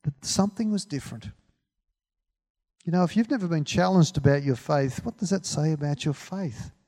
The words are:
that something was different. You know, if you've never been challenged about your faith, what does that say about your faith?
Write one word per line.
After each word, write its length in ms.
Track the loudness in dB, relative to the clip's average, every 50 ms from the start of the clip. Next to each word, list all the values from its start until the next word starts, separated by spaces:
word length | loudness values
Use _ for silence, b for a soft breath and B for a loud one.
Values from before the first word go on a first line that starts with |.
that 220 | _ -8 -8 _ -8
something 480 | -4 0 0 0 0 -2 -4 -4 -2
was 120 | -2 -4 -4
different. 440 | _ -8 -8 -8 -10 -14 -14 -14 -16 -18 _ _ _ _ _ _ _ _ _ _ _ _ _ _ _ _ _ _ _ _ _ _ _ _ _ _ _ _ _ _
You 60 | 0
know, 140 | 2 2 2
if 120 | 4 2
you've 140 | 0 2 2
never 160 | 0 -2 0
been 180 | -2 -2 -2 -2
challenged 540 | 0 0 2 2 4 6 6 6 6 2 2
about 240 | 4 4 4 4
your 140 | 2 0 -2
faith, 480 | -2 0 0 0 2 2 0 -4 -6 -8
what 120 | -10 -6
does 140 | _ -2 -2
that 160 | -2 -2 -2
say 240 | -4 -4 -2 0 0
about 340 | 0 -2 -2 -4 -4 -2 -2
your 100 | -4 -4
faith? 580 | -4 -8 -12 -8 -8 -6 -8 -8 -10 -14 -16 _ _ _